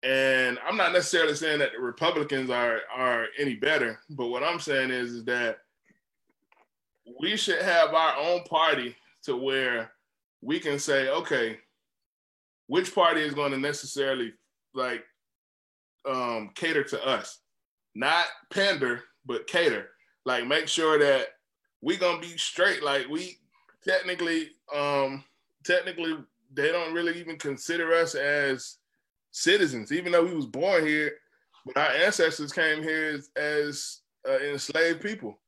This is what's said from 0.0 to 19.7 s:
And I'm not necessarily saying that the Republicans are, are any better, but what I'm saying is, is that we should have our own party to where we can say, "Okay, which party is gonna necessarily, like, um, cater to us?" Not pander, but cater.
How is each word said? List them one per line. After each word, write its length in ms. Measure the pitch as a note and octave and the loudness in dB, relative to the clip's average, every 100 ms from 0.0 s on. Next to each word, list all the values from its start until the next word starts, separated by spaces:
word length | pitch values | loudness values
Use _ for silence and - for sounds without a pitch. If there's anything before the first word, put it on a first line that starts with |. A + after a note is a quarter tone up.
And 560 | C3 C3+ C3+ C3 B2+ B2 D3+ | 0 2 2 2 2 -2 -4
I'm 100 | G#3+ | 0
not 160 | F3+ | 2
necessarily 420 | F3+ F3 F3 D#3 | 2 2 2 2
saying 260 | C#3+ D#3+ D3+ | 0 -2 0
that 120 | C3+ | 0
the 80 | A#2 | -2
Republicans 680 | B2 A#2+ D#3+ D#3+ D3 C#3 B2+ | -8 -2 0 0 -2 -4 -2
are, 300 | B2 A#2+ A2+ - | 0 0 -2 -6
are 320 | B2+ B2+ A#2+ A2+ - | -2 0 0 -2 -4
any 160 | C#3+ | -4
better, 460 | A2+ C3+ D#3 A#2+ A2 _ | 0 0 2 0 -4 _
but 160 | C#3+ A#2+ | -6 -4
what 160 | B2 | -2
I'm 180 | D3+ E3+ | -2 -4
saying 300 | - C3+ C3 | -2 0 0
is, 220 | B2+ A#2+ | -2 -4
is 120 | A#2+ | -8
that 340 | A2+ B2 A#2 G#2+ _ _ _ _ _ _ _ _ _ _ _ _ _ _ - B2+ | -4 -2 -2 -4 _ _ _ _ _ _ _ _ _ _ _ _ _ _ -20 -6
we 160 | E3+ G#3 | -4 -2
should 260 | - E3 | 0 0
have 320 | F#3 E3+ D#3 | 4 6 6
our 220 | D#3+ D#3+ C#3 | 6 4 2
own 260 | D#3 F3 | 0 0
party 520 | F3 D#3+ D#3+ C#3+ A#2+ - _ _ | 2 2 4 2 -2 -10 _ _
to 120 | - B2 | -4 -2
where 560 | C3+ C3+ B2+ A#2+ A2 _ _ _ _ _ | 0 0 0 -2 -4 _ _ _ _ _
we 160 | A2 D#3 | -4 -4
can 200 | D3+ C#3+ | -2 -4
say, 300 | C#3+ C#3 C3 | 2 2 2
"Okay, 500 | D#3 F3 C3+ A2+ A2 _ _ _ _ _ _ _ _ _ _ _ | -2 0 0 0 -4 _ _ _ _ _ _ _ _ _ _ _
which 260 | D3+ F3+ | -2 0
party 260 | - E3+ D#3+ | 4 4 4
is 100 | D3+ | 0
gonna 220 | C#3 C#3+ C3+ | -2 -2 -2
necessarily, 760 | C#3 C#3 C3+ C#3+ C3+ C3 A#2 A2+ _ _ _ | -4 -4 -8 -4 -2 -2 -4 -8 _ _ _
like, 300 | C3 B2+ A#2+ - _ _ _ _ _ _ _ _ _ | -6 -4 -6 -10 _ _ _ _ _ _ _ _ _
um, 460 | C#3 B2+ B2 A2+ G#2 | -6 -4 -2 -4 -8
cater 300 | - E3 D3+ | -6 0 0
to 200 | C#3 - C3 | 0 -4 -2
us?" 340 | B2 - - _ _ _ _ _ | -2 -4 -18 _ _ _ _ _
Not 320 | G#2+ C3 E3+ E3+ - _ | -4 0 2 0 -6 _
pander, 540 | G3+ G3 E3+ B2+ A#2+ - _ | 0 2 2 0 -2 -8 _
but 220 | B2+ A#2+ - | -8 -8 -2
cater. 440 | F3 E3 | 2 2